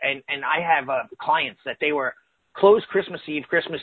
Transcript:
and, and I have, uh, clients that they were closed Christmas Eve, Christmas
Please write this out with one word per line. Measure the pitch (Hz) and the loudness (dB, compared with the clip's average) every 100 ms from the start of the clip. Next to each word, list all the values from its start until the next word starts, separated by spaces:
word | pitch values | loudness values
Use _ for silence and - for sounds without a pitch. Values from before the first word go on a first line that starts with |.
and, | 135 139 - | -2 -4 -6
and | 143 135 | -6 -2
I | 156 | -2
have, | 170 151 131 | 2 0 2
uh, | 131 110 - | -4 -4 -6
clients | - 156 131 - 135 | 0 0 0 -8 -10
that | - | -4
they | 151 | -2
were | 147 127 - _ _ _ - | 0 -2 -6 _ _ _ 4
closed | 196 214 - | 6 6 2
Christmas | 196 180 170 - | -4 -4 -8 -8
Eve, | 151 123 | -8 -2
Christmas | 170 160 151 | -2 -2 -6